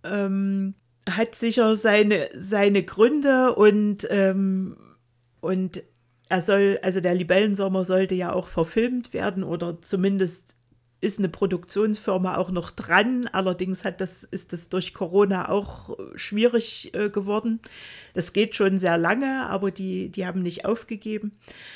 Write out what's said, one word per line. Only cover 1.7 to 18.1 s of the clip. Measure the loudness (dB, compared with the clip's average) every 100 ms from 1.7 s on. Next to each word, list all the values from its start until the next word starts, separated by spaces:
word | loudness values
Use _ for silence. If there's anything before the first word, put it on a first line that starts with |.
| 4
seine, | 4 4 4 2 -2
seine | -8 -4 2 4 4
Gründe | 2 4 4 6 4 4 4
und, | 6 6 6 2 -2 -2
ähm, | 2 2 2 0 -2 -4 -10 -20 _ _ _ _ _
und | -4 -2 -2 -8 -18 _ _ _ -4
er | -2
soll, | 2 4 4 2
also | 0 0
der | 0
Libellensommer | 0 2 4 4 2 0 0
sollte | 2 2 2
ja | 0 -2
auch | -4 -2
verfilmt | -2 0 0 0 -2 -6
werden | -4 -4 -4
oder | -4 -4 -6 -8
zumindest | -4 0 0 0 -2 -4 -18 _ _ _ _ _
ist | -4 -2
eine | -2
Produktionsfirma | 0 -2 -2 -4 0 0 0 -2 0 0 -2
auch | -2
noch | -4 -6
dran. | -8 0 2 2 0 -2
Allerdings | -2 -2 -2 -4 -4
hat | -6 -6
das, | -8 -10
ist | -10 -10 -8
das | -10 -6
durch | -4 -4
Corona | -6 0 2 4 2 0
auch | -2 -2 -10 -14 -14 -12
schwierig, | -10 -6 2 2 2 -2 -8 -8
äh, | -4 -4
geworden. | -4 -2 -2 -2 -4 -8 -20 -20 -20 -10